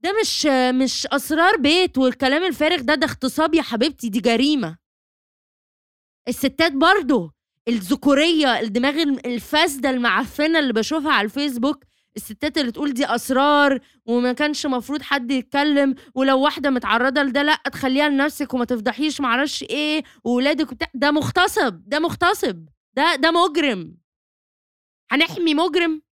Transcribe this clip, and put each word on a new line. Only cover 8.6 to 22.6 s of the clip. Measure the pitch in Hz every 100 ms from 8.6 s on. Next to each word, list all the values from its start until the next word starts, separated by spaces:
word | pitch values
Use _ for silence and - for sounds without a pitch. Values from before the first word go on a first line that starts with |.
| 226 208 254 294
الم-، | 320 269 -
الفاسدة | 240 - 302 339 277 269
المعفنة | 254 240 190 247 - 302 330
اللي | 277
بشوفها | 220 214 311 294
على | 254 208
الفيسبوك، | 277 285 247 262 302 _ _ _ -
الستات | - 220 302 311
اللي | 262
تقول | 220 294
دي | 240 277
أسرار | 240 - 262 285 294 285 269 _ _ -
وما | 240 247
كانش | 247 294 294 294
مفروض | 254 226 285
حد | - 285 240
يتكلم، | 269 - 277 294 285 277 269 - 254
ولو | 269 269
واحدة | 285 294 285
متعرضة | 254 226 220 254 262
لده | 277 247
لأ | 294 302
تخليها | 277 - 269 262 294
لنفسك | 277 294 - 285
وما | 262 233
تفضحيش | 247 214 226 302 277
معرفش | 277 233 294 -
إيه | - 277 302 311 - _
وولادك | - 247 269 302 302
وبتاع، | 247 330
ده | 262 277
مغتصب، | 294 - - 370 403 285 175 202
ده | 285
مغتصب، | 320 - 349 370 - 180